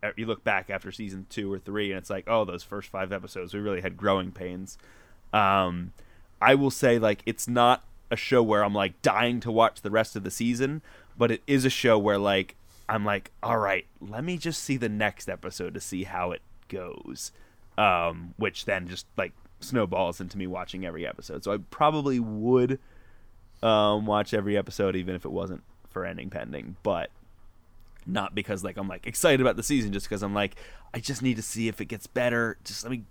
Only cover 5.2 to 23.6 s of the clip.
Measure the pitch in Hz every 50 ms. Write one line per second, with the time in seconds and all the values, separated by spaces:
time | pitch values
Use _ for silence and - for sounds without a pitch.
5.2 | - - - 107 104 98 98 98 95 90 87 87 87 90 - - - - - -
6.2 | - _ - - 98 117 135 139 139 135 127 - - 131 120 117 110 107 104 -
7.2 | - - 113 - - - 120 123 120 120 127 - - - - - - - 120 110
8.2 | - - 131 123 117 110 107 104 104 101 101 104 98 98 - _ _ 139 98 104
9.2 | 117 120 123 120 113 120 110 113 113 110 - - - 104 98 110 110 - - 110
10.2 | 98 98 - - 117 117 120 117 131 135 147 156 - - - - - - - -
11.2 | 120 117 113 - - - 143 135 127 131 123 - - 123 113 107 101 104 104 101
12.2 | 101 101 98 95 95 - - - - - - - - - 107 110 101 104 101 98
13.2 | 92 - _ - - 113 117 113 107 98 95 92 - - - - - 101 104 113
14.2 | 143 170 180 165 - 165 160 - - - 139 131 120 113 107 104 107 104 - -
15.2 | - - 92 90 - 92 - - 90 87 85 - - - - 92 92 92 - 90
16.2 | 90 90 87 - - - - - - _ - 95 90 87 - - - - - -
17.2 | - - _ - - _ _ _ - - - - 107 101 92 87 85 85 85 82
18.2 | 85 87 - - 107 101 - - - - 101 95 90 87 90 90 - - - -
19.2 | 98 87 - - - - - - - - 131 123 107 92 90 92 95 87 90 -
20.2 | 98 90 - 98 95 90 90 90 90 - - 92 92 87 82 80 85 64 - -
21.2 | - - 78 73 - 98 101 107 92 - - - 156 151 156 156 143 143 131 123
22.2 | 117 113 107 107 107 120 127 131 123 127 135 135 - - - - - - - -
23.2 | - - - - - - - -